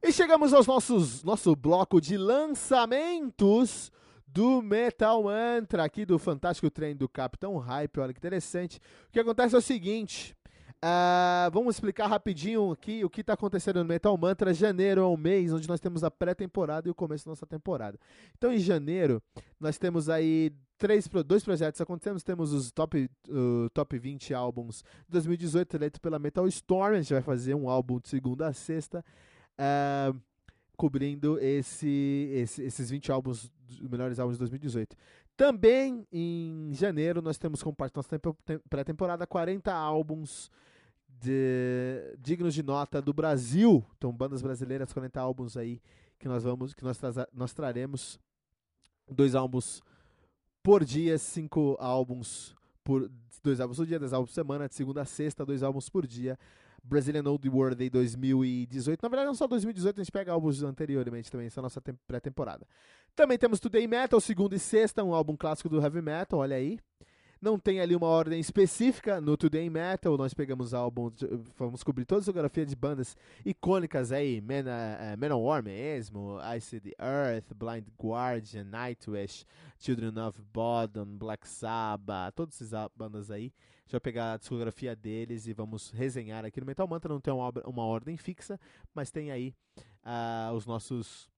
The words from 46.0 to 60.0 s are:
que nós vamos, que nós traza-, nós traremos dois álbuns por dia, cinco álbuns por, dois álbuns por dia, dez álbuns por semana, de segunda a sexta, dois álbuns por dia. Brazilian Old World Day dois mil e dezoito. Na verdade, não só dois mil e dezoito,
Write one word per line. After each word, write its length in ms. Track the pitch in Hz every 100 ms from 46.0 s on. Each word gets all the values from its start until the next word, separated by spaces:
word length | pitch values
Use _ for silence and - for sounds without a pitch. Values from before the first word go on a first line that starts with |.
| _ _
que 100 | 139
nós 140 | 123
vamos, 320 | 120 127 127
que 100 | 143
nós 140 | 127 123
traza-, 300 | 131 120 127
nós 220 | 123 123
traremos 680 | - 147 123 131 139 - - _ _ _ _ _ _ _ _ _
dois 240 | 131 139
álbuns 460 | 127 131 127 - - _ _ _ _ _ _ _ _
por 220 | 185 202
dia, 320 | 147 139 165 160
cinco 600 | - - 156 - 147 139
álbuns 720 | 127 127 127 123 117 - - - _ _
por, 260 | - 135 135 127 117 -
dois 160 | 143 131
álbuns 200 | 127 123
por 80 | 165
dia, 120 | 165
dez 140 | 139
álbuns 160 | 131 123
por 60 |
semana, 340 | - 147 143 143
de 60 |
segunda 260 | - 131 143
a 60 | 139
sexta, 400 | - 151 - 139
dois 160 | 139
álbuns 260 | 135 139 -
por 180 | 190 143
dia. 320 | 117 127 127 _ _ _ - 123
Brazilian 400 | 143 135 151 143
Old 200 | 143 135
World 260 | 131 131
Day 160 | 123 127
dois 240 | 123 123
mil 300 | 117 131 131
e 200 | 131 123
dezoito. 380 | 123 131 127 160
Na 60 | 233
verdade, 180 | 254 277
não 80 |
só 140 | 254 277
dois 160 | 240
mil 80 | 202
e 20 |
dezoito, 260 | 202 180 202